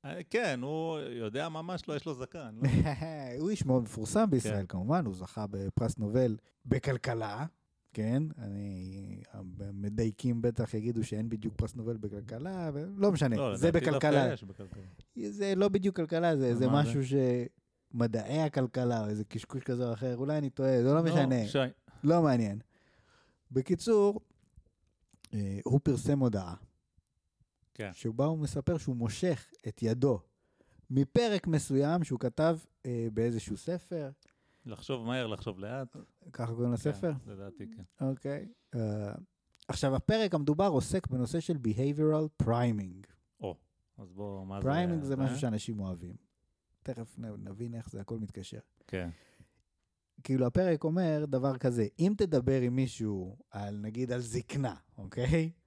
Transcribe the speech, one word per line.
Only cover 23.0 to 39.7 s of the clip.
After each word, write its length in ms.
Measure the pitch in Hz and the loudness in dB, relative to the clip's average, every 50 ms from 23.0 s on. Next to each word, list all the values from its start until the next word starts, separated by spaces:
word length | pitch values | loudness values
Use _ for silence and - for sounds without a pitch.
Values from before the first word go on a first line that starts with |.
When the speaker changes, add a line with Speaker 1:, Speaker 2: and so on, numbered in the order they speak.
| _ _ _ _ _ _ _ _ _ _ | _ _ _ _ _ _ _ _ _ _
Speaker 2:
בקיצור, 680 | 127 131 127 - 180 160 - 226 226 208 202 202 208 214 _ _ _ _ _ _ _ - _ _ _ _ _ _ _ _ _ _ _ _ - _ - | -2 -2 0 2 -2 0 4 4 6 6 6 6 2 0 _ _ _ _ _ _ _ -20 _ _ _ _ _ _ _ _ _ _ _ _ -14 _ -4
אה, 260 | 107 101 98 98 101 - | -4 -2 -2 -4 -4 0
הוא 160 | - 127 143 _ | 4 2 4 _
פרסם 360 | 156 131 - - 131 143 139 | 4 0 2 2 2 2 4
הודעה, 340 | 131 120 104 98 92 90 92 - - - _ _ _ _ _ _ _ _ _ _ _ _ _ _ _ _ _ _ _ _ _ | 4 2 2 0 -2 -4 -12 -14 -14 -20 _ _ _ _ _ _ _ _ _ _ _ _ _ _ _ _ _ _ _ _ _
Speaker 1:
כן. 160 | - 110 95 90 | -8 -8 -8 -8
Speaker 2:
שבה 320 | - - 117 110 120 139 | -6 -6 -4 0 2 2
הוא 120 | 151 165 | 2 2
מספר 400 | 156 151 139 - 147 135 - 175 | 0 -2 -2 -2 -2 0 0 -2
שהוא 180 | 156 - - 127 | 0 -2 -2 -2
מושך 500 | 120 117 110 - - - 185 151 120 - _ - _ - | 0 0 -2 0 0 0 0 0 -2 -6 _ -20 _ -12
את 160 | 113 - - 113 | -12 -6 -2 0
ידו 360 | 113 113 123 131 143 120 92 - _ _ _ _ _ _ _ _ _ _ - _ _ | 0 2 4 4 2 2 0 -2 _ _ _ _ _ _ _ _ _ _ -20 _ _
מפרק 580 | 131 135 139 - _ 247 240 226 208 185 - | 2 2 2 4 _ 2 4 4 2 0 2
מסוים 560 | 175 160 147 - - 139 135 139 151 170 180 160 | 2 2 2 2 2 2 2 4 4 2 2 0
שהוא 160 | - 135 117 | 0 -2 -2
כתב, 380 | - 123 - - 156 165 165 160 - _ _ _ - | -2 -2 0 4 4 4 2 2 -4 _ _ _ -6
אה, 220 | 127 120 117 117 117 107 | -4 -4 -2 -2 -2 0
באיזשהו 440 | 113 113 120 117 110 - - 104 | 2 2 2 0 -2 -4 -4 -8
ספר. 520 | - - 165 175 175 - - 175 160 147 135 143 _ _ _ _ _ _ _ _ _ _ | -6 -4 -4 -4 -4 -6 -8 -8 -8 -8 -8 -12 _ _ _ _ _ _ _ _ _ _
Speaker 1:
לחשוב 400 | 123 104 - - - 139 123 113 | -14 -14 -12 -6 -6 -6 -4 -2
מהר, 220 | 117 123 131 123 | -2 -2 -2 -2
לחשוב 320 | 110 104 - - 117 95 95 | -2 -4 -4 -6 -8 -8 -8
לאט. 360 | 98 107 123 135 131 127 - - - _ _ _ _ 165 127 | -8 -8 -6 -8 -8 -10 -12 -18 -20 _ _ _ _ -16 -6
Speaker 2:
ככה 200 | - 120 117 113 | -6 -4 -4 0
קוראים 200 | 117 123 120 120 | 0 2 2 2
לספר? 380 | 113 - 147 143 - - 170 147 131 - | 2 0 0 0 0 -2 -2 -2 -2 -8
Speaker 1:
כן, 60 | - | -12
לדעתי, 340 | 104 95 98 98 - - 101 - - | -14 -12 -12 -14 -12 -12 -14 -12 -12
כן. 280 | 113 90 _ _ _ 135 | -16 -16 _ _ _ -2
Speaker 2:
אוקיי. 420 | 135 135 - - 160 143 143 - 233 233 _ _ _ - | -2 -2 -2 -6 -6 -6 -6 -10 -12 -16 _ _ _ -4
אה, 380 | 120 110 107 104 107 104 101 - - 190 _ _ _ _ _ _ _ - | -2 -2 -2 -2 -2 -4 -6 -8 -10 -14 _ _ _ _ _ _ _ -10
עכשיו, 280 | - | -8